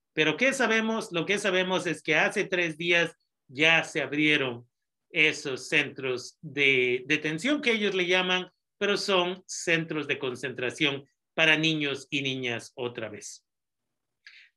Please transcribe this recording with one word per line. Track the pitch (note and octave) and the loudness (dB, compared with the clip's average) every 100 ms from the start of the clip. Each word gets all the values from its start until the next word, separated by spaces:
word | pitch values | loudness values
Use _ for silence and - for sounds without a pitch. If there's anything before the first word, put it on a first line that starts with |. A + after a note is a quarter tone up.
| _ | _
Pero | - D#3 - | 0 2 4
¿qué | B3+ | 2
sabemos? | C4 A3+ A3 A3 A3+ - | 2 2 2 2 -2 -2
Lo | E3+ E3 | -4 0
que | G3+ | 0
sabemos | G3+ F#3 F#3 F#3 E3+ | 2 2 2 0 0
es | D#3 | -4
que | - D#3 | 0 2
hace | G3 G3+ | 2 0
tres | F3 F3+ E3+ D3+ | -2 0 -2 -2
días | E3+ E3+ E3 - _ _ _ | 2 2 2 -4 _ _ _
ya | C3 D#3+ E3 - | 0 4 4 2
se | D#3+ | -4
abrieron | C#3 C#3+ D3+ D3+ C3 A#2 - _ _ _ _ | -2 2 4 4 0 -4 -12 _ _ _ _
esos | E3+ D#3 D3 D3 B2 - | 2 2 2 -6 -6 -2
centros | D3+ C3+ - C3 B2 - _ | 0 0 -4 -4 -4 -6 _
de | D#3 C3+ C#3 C3 B2 B2+ B2+ | -10 0 2 4 2 0 0
detención | D3 D3+ D#3+ A#3+ D4 | -2 0 -2 0 0
que | A#3+ | 2
ellos | A3+ G#3 F#3 | 2 0 0
le | F3 | 2
llaman, | F#3 F#3 F#3 F#3 _ _ _ | 2 2 -2 -4 _ _ _
pero | G3+ G3 | 0 0
son | - F#3+ F3 F#3 - | 2 2 2 -2 -10
centros | - - E3 D#3+ D#3 C#3+ | -8 0 0 0 -6 -4
de | C#3 | -4
concentración | C3 A#2+ C#3 B2 B2 - D3+ C#3 - _ _ | -4 -6 -8 -4 -6 0 -2 -2 -10 _ _
para | - D#3+ D#3 | 0 2 4
niños | D#3+ D#3 C#3+ C3+ - | 2 0 -2 -4 -6
y | C#3+ | -4
niñas | C#3 C3 B2+ A#2 - - | -4 -4 -4 -6 -8 -8
otra | B2 A#2+ A2 | -6 -6 -10
vez. | G#2 - - _ _ _ _ _ _ _ _ - - - | -10 -16 -18 _ _ _ _ _ _ _ _ -20 -20 -20